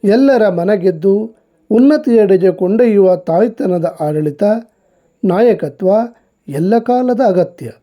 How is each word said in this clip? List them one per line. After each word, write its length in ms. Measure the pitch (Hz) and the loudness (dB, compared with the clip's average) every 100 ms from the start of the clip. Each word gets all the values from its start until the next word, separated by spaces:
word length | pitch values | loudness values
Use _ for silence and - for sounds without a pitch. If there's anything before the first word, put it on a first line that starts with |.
ಎಲ್ಲರ 400 | 208 226 277 254 214 | 2 2 2 2 0
ಮನಗೆದ್ದು 640 | 175 175 208 185 170 190 202 220 - _ _ _ | 0 -2 -2 -2 -2 0 -2 -4 -14 _ _ _
ಉನ್ನತಿಯೆಡೆಗೆ 800 | 220 269 302 302 233 202 190 185 | 2 2 2 2 2 4 2 2
ಕೊಂಡೊಯ್ಯುವ 640 | 170 180 220 247 202 185 180 | 0 -2 0 2 4 2 2
ತಾಯ್ತನದ 680 | 180 165 233 240 240 180 165 - | -2 0 -2 -2 -4 -2 -4 -4
ಆಡಳಿತ, 420 | 151 151 151 147 208 226 233 _ _ _ _ _ | -4 -2 -4 -2 -2 -2 -6 _ _ _ _ _
ನಾಯಕತ್ವ 680 | - 180 240 185 151 - 185 208 233 _ _ _ - | -2 0 2 0 -4 -4 0 0 -2 _ _ _ -10
ಎಲ್ಲ 260 | 143 175 226 | -4 0 0
ಕಾಲದ 440 | 226 247 254 240 247 | 0 -2 0 0 0
ಅಗತ್ಯ. 420 | 180 165 - 117 - | 0 -2 -6 -16 -18